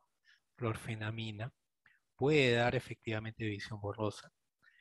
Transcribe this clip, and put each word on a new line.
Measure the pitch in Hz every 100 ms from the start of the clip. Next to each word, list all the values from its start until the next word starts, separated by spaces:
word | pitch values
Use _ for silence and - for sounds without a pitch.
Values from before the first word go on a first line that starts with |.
| _ _ _ _ _ -
clorfenamina. | 120 110 - 110 110 113 110 104 120 - _ _ _ _ _ -
Puede | 135 156 127
dar | 117 120 123
efectivamente | - - - 110 110 110
visión | 110 101 - 104
borrosa. | 101 104 107 - - _ _ _ _ _